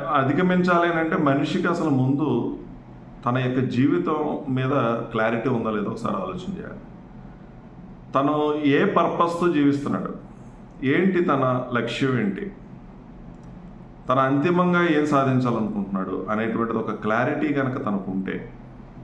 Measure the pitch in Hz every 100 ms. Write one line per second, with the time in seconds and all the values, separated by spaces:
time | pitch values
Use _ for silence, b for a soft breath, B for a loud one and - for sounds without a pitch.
0 | - 147 131 175 180 180 180 170 170 165
1 | 160 - 143 143 156 175 175 - 160 131
2 | 131 143 147 117 95 - - - - -
3 | - - 120 131 127 127 - 113 147 175
4 | 170 151 147 - - 131 131 139 117 117
5 | - 113 110 117 131 117 110 107 98 -
6 | 107 101 92 90 - - 78 - - -
7 | - - - - - - - - - -
8 | - 131 147 151 151 151 143 151 196 180
9 | 165 - 165 170 175 147 143 139 110 95
10 | - - - - - - - - 135 165
11 | 190 175 160 139 127 127 - 120 113 -
12 | 135 127 101 95 - - - - - -
13 | - - - - - - - - - -
14 | - 131 135 143 165 175 180 175 170 151
15 | 147 139 135 127 123 113 104 104 95 95
16 | 92 95 - 107 113 101 113 113 110 101
17 | 107 113 139 147 151 139 127 - 107 98
18 | 98 95 92 95 - - - - - -